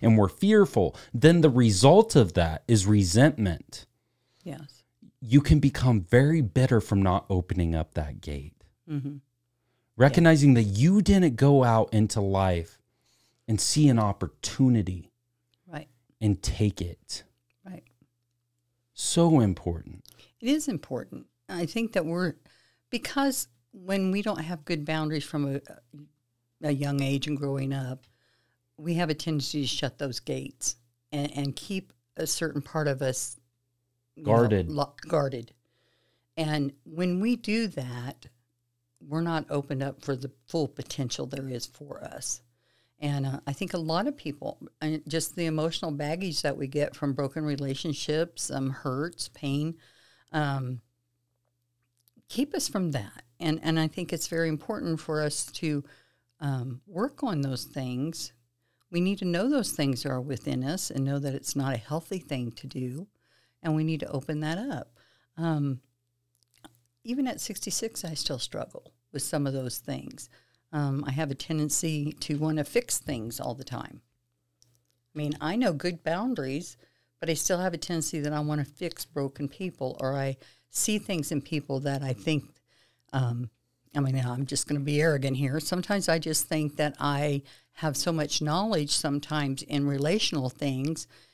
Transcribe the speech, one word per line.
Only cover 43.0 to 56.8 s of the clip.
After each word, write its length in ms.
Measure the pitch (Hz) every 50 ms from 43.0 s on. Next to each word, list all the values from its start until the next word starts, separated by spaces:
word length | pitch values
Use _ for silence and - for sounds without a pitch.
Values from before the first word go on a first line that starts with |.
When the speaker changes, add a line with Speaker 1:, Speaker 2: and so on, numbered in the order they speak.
Speaker 2:
And, 240 | 151 147 143 139 135
uh, 120 | 135 131 147 -
I 60 | -
think 220 | 139 - 196 170 -
a 40 | 170
lot 300 | 160 160 160 180 220 294
of 80 | 285
people, 420 | - - 156 147 - - 104 - - - - _ -
uh, 140 | 151 156 156 151 -
just 300 | - 156 165 156 - -
the 100 | 180 170
emotional 460 | 160 156 151 156 165 - - 185 160
baggage 500 | 147 143 147 147 165 180 196 180 143 -
that 140 | - 143 135
we 100 | - 143
get 300 | 131 139 147 147 - -
from 160 | - 147 139
broken 320 | 131 147 139 135 - 160 151
relationships, 1080 | 151 143 139 143 135 135 - - 165 143 - - - 151 160 170 170 - - - -
um, 200 | 135 135 135 131
hurts, 580 | 131 - - 139 127 139 156 175 - - - -
pain, 480 | _ - 151 139 139 147 151 165 165 _ _ _ _ _ _ _ _ _ _ -
um, 480 | - 151 151 143 139 135 131 127 127 117 _ _ _ _ _ _ _ _ _ _ _ _ _ _ _ _ _ _ _ _ _ _ _ _ _ _ _ _ _ -
keep 260 | - 226 285 294 -
us 140 | 330 - -
from 220 | - 202 185 160
that. 300 | 139 120 101 - - - _ _ _ -
And, 200 | 170 156 156 160
and 160 | - 160 160 160
I 80 | 160 151
think 240 | - 185 175 -
it's 140 | 175 165 - -
very 200 | 170 165 165 160
important 520 | 156 147 - - - - 165 170 160 160
for 200 | - - 151 151
us 240 | 151 151 147 - - -
to, 320 | - - 170 156 147 143 - - - _ _ _ _ _ _ _ _ -
um, 400 | 151 143 135 127 123 131 117 123